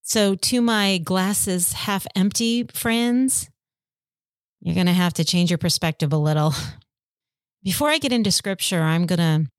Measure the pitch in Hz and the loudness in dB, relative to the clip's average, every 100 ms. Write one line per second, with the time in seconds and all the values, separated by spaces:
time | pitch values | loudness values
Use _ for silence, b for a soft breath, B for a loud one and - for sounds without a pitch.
0 | - 226 202 196 - 247 233 220 202 190 | -2 0 2 0 -2 0 2 2 2 0
1 | 156 185 185 208 - 180 175 - - 196 | 0 0 0 -2 -2 0 -2 -4 -4 -4
2 | - - 196 - 233 233 233 - 240 226 | -4 0 0 0 -2 -2 -4 -6 -2 0
3 | 240 240 262 - - _ _ _ _ _ | 2 2 2 0 -6 _ _ _ _ _
4 | _ _ _ _ _ _ 180 170 180 180 | _ _ _ _ _ _ -4 0 2 2
5 | 175 160 156 180 175 170 175 - 170 160 | 0 0 0 2 2 0 0 0 -2 -2
6 | 151 156 151 151 151 143 B B _ _ | -2 0 0 2 0 0 B B _ _
7 | _ _ _ _ _ _ 190 180 294 311 | _ _ _ _ _ _ -6 0 0 2
8 | 285 240 208 180 202 190 - 170 160 165 | 0 0 0 0 -2 -4 -2 0 0 0
9 | 175 180 170 156 151 | 0 2 2 2 0